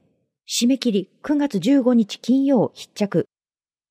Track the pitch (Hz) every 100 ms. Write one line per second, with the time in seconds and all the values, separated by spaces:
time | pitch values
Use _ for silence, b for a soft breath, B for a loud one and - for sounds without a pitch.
0 | _ _ _ _ - - 240 269 247 202
1 | - _ - 294 285 196 180 277 240 240
2 | 208 - - 269 269 254 147 - - -
3 | 202 175 - _ _ _ _ _ _